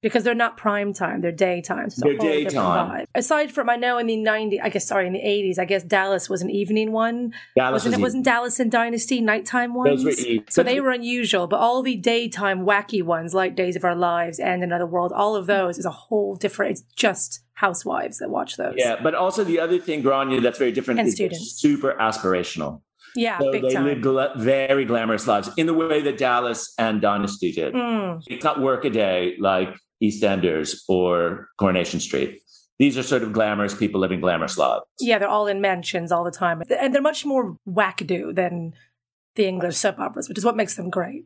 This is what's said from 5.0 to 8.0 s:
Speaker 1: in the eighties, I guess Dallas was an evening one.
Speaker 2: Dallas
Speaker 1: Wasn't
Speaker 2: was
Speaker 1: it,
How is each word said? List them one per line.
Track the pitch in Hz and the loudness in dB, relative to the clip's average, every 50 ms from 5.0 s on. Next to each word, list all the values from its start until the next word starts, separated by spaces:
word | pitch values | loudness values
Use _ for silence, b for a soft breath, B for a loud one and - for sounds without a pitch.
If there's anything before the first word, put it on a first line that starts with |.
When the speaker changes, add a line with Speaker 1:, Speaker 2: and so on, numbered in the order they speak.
| 185 | 0
Speaker 1:
in | 180 180 | 0 -2
the | 196 - | -2 0
eighties, | 214 202 208 202 190 180 | 0 0 2 0 0 0
I | 180 185 | -2 0
guess | 170 202 190 170 | 0 0 -2 0
Dallas | 170 208 196 190 196 196 180 - - | 2 2 2 2 2 0 -2 0 -2
was | 196 185 180 | -4 -4 -2
an | 185 | -2
evening | 196 202 202 180 214 214 220 214 | -2 -2 -2 0 0 0 0 0
one. | 220 220 226 233 233 240 247 233 233 B B B B | 0 0 0 0 -2 -4 -6 -6 -8 B B B B
Speaker 2:
Dallas | - 254 254 269 - - | 2 4 4 2 0 0
Speaker 1:
Wasn't | 240 226 | 0 2
Speaker 2:
was | |
Speaker 1:
it, | 202 | 2